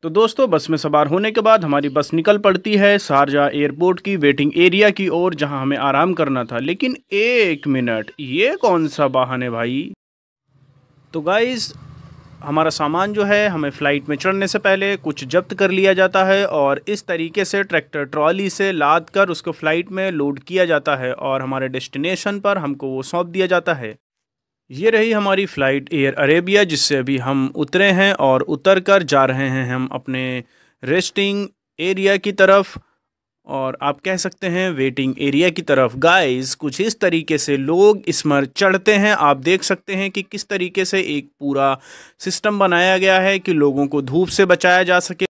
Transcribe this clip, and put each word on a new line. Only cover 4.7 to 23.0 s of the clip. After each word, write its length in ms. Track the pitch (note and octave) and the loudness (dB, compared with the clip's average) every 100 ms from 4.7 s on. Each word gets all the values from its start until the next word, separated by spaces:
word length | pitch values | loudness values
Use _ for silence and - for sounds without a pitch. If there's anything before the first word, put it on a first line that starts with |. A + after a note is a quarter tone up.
| F#3 G#3 | 6 2
की 180 | G3 F#3+ | 2 -2
ओर, 260 | E3 F3+ | 0 -2
जहां 280 | D#3+ C#3+ C#3+ | -2 -6 -4
हमें 160 | C3+ C#3 | -4 -2
आराम 360 | C#3 C3+ E3+ | 0 2 0
करना 300 | E3 D3 C3 | 0 -2 -2
था। 140 | A#2 A#2+ | -4 -6
लेकिन 380 | C3+ F#3 B3+ B3+ _ | -6 -4 -4 -6 _
एक 540 | G3 A3+ B3 G3+ D3 D3 | -2 0 2 0 -2 -2
मिनट, 440 | C3 B2 A2+ G#2+ - | -2 0 -4 -6 -12
ये 360 | C#3 C#3 A#3 F#4 | -8 0 0 0
कौन 300 | A#3 F3 D#3 | 0 0 0
सा 180 | C#3 C#3+ | 0 0
वाहन 360 | C3 B2+ B2+ | 0 -2 -2
है 80 | B2 | -4
भाई? 420 | A#2 A#2 C3 F#3+ G3 _ _ _ _ _ _ _ _ _ _ _ | -4 -4 -6 -8 -14 _ _ _ _ _ _ _ _ _ _ _
तो 80 | D#3+ | -8
गाइस, 520 | D#3 G3+ A#3+ B3 - - - - - - - - | -2 0 0 -2 -8 -12 -20 -20 -20 -20 -20 -18
हमारा 280 | C#3+ D3+ D#3+ | -4 0 0
सामान 420 | - D3+ E3 G3 | 0 -2 -2 -2
जो 120 | G#3 | -2
है 240 | G3+ G#3 G#3 | 0 2 0
हमें 220 | E3 D3 | -2 -6
फ़्लाइट 380 | C#3 C#3+ C#3+ C#3 | -2 -2 -2 -4
में 80 | D3 | -4
चढ़ने 300 | F#3 G3 G3 | -2 -2 -2
से 120 | G#3+ | 0
पहले 380 | G3 F#3+ G3 G3 | 0 0 0 -4
कुछ 280 | D#3+ C#3+ | -6 -8
जब्त 300 | C3 E3 F#3 | -2 -2 -2
कर 160 | F#3+ G3 | -6 -2
लिया 220 | F#3+ F#3+ | 2 2
जाता 320 | F#3 F#3+ F#3+ | 4 2 2
है 220 | F#3+ G3 G3+ | 2 2 2
और 340 | D#3 C#3 C#3 - | 0 0 0 -4
इस 180 | G#3 - | -8 -6
तरीके 380 | E3+ E3 F3+ | -6 -4 -4
से 180 | F#3+ G3 | -2 -2
ट्रैक्टर 420 | G3 E3 - D#3 | -2 -2 -4 -8
ट्रॉली 460 | C#3 D3 D3+ F#3 G3 | -6 0 0 2 -2
से 200 | - G3 | -2 -2
लाद 380 | F3+ C#3+ D#3+ E3 | 0 2 2 0
कर 180 | G3 G3 | 0 0
उसको 240 | E3 - | 0 -8
फ़्लाइट 380 | D#3+ D#3+ E3 F3+ | -4 -2 -2 -4
में 180 | F#3+ F#3+ | -6 -4
लोड 280 | E3 C#3+ C#3 | -2 -4 -4
किया 260 | - F3+ | -6 0
जाता 320 | F3+ D3+ C#3+ C#3 | 2 0 0 -2
है 160 | B2+ | -4
और 300 | B2+ C3+ C3+ | -6 -4 -4
हमारे 260 | C3 C3+ C3 | -4 -4 -4
डेस्टिनेशन 720 | B2+ - C#3 D#3+ F#3 G#3 G3+ | -6 -8 -6 -4 -4 -4 -4
पर 180 | G3+ G3 | -2 -2
हमको 300 | D3 C#3 C3+ | -4 -8 -8
वो 140 | C3 | -8